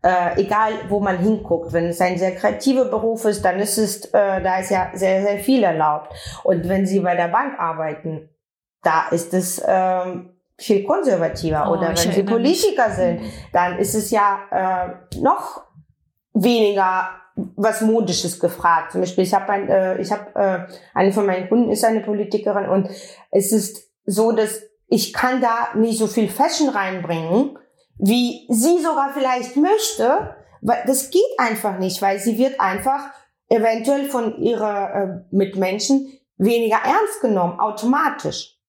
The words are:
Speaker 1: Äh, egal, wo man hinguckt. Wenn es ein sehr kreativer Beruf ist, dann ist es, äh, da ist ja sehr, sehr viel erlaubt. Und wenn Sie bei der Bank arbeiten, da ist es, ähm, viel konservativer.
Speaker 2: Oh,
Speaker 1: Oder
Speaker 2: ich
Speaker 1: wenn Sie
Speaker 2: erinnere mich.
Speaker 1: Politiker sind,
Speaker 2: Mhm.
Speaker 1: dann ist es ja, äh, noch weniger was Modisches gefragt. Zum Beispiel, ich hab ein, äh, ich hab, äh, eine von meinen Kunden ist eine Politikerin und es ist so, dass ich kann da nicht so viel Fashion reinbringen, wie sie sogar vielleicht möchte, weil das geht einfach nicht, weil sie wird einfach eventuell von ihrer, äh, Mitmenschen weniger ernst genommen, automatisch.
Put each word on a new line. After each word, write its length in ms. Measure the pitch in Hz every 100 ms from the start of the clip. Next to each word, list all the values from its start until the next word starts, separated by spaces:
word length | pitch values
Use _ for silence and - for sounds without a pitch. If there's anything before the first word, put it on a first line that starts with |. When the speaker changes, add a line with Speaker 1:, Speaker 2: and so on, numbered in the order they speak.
Speaker 1:
Äh, 380 | 175 180 175 175
egal, 300 | 196 208 220 220 180
wo 120 | 202
man 180 | 196 185
hinguckt. 540 | 196 220 - 170 170
Wenn 140 | 160 170
es 140 | 170
ein 180 | 180 180
sehr 160 | 185
kreativer 500 | 185 208 208 269 262 247
Beruf 380 | 220 226 226
ist, 180 | 220 202
dann 140 | 185 185
ist 200 | 202 -
es, 260 | 214 - -
äh, 360 | - 196 190
da 160 | 185 185
ist 120 | 190
ja 200 | 190 185
sehr, 280 | 196 190 190
sehr 160 | 202 202
viel 240 | 202 262
erlaubt. 500 | 196 160 156 151 - - - -
Und 260 | - 180 170
wenn 180 | 190 190
Sie 140 | 196
bei 160 | 180 175
der 120 | 170
Bank 300 | 202 277 -
arbeiten, 680 | 165 156 156 147 165 156 - _ _ _ _ _
da 260 | 175 160 -
ist 240 | 170 -
es, 300 | 185 180 - -
ähm, 640 | 190 185 185 185 180 - _ _ _
viel 260 | - 202
konservativer. 800 | 202 359 294 185 165 - 165 156 147
Speaker 2:
Oh, 40 |
Speaker 1:
Oder 200 | 165 170
Speaker 2:
ich 120 | 165
Speaker 1:
wenn 80 | -
Sie 80 | 190
Speaker 2:
erinnere 180 | 196 233
mich. 240 | 254 359
Speaker 1:
Politiker 280 | 427 - 226
sind, 320 | 180 180 170
Speaker 2:
Mhm. 80 | 214 - -
Speaker 1:
dann 260 | 180 180 170
ist 160 | 196
es 160 | 220 202
ja, 280 | 220 202 196 -
äh, 680 | 185 185 185 180 - - -
noch 420 | 269 381 - - - - _ _ _ _ _
weniger 720 | 220 185 240 208 202 190 185 180 - - - - -
was 240 | 214 214
Modisches 580 | 220 226 190 175 175 -
gefragt. 540 | 175 - 170 165 -
Zum 80 | 180
Beispiel, 240 | 180 190
ich 100 | 185
hab 140 | 196 196
ein, 200 | 196 196
äh, 320 | 190 185 185
ich 120 | 180
hab, 240 | 208 - -
äh, 300 | 202 185 180 - -
eine 200 | - 190
von 140 | 196 202
meinen 220 | 185 185
Kunden 220 | 226 233
ist 120 | 208
eine 160 | 226 220
Politikerin 680 | 214 208 208 214 208 202 196
und 200 | 196 196 - - - -
es 200 | 202 196
ist 380 | 220 - - _ _
so, 260 | - 190 226
dass 280 | 226 214 - - _ _
ich 260 | 226 -
kann 260 | - 254 262
da 300 | 233 226 240 -
nicht 220 | 226 226
so 80 | 214
viel 220 | 214 208
Fashion 400 | - 311 320 294
reinbringen, 880 | 214 190 190 175 165 165 196 277 - _ _ _ -
wie 480 | 196 240 247 - -
sie 280 | 226 262 349
sogar 300 | 320 311 277
vielleicht 440 | 294 262 247 233 277
möchte, 800 | 320 427 - - 226 320 - - _ _
weil 240 | 208 233 233
das 240 | 262 -
geht 120 | 349 508 -
einfach 400 | 240 208 208 190
nicht, 220 | 185 185
weil 160 | 196 196
sie 180 | 233 220
wird 220 | 262 262
einfach 500 | 196 196 262 277 277 - _ _ _
eventuell 560 | 233 226 226 220 277
von 360 | 277 254 226 -
ihrer, 540 | - 226 214 202 196
äh, 140 | 196 190 175 -
Mitmenschen 800 | 196 196 190 185 202 220 277 269 - _ _
weniger 400 | 196 233 226 220
ernst 360 | - 349 427 -
genommen, 380 | 247 196 175 175
automatisch. 1000 | 214 208 226 277 311 - - - - _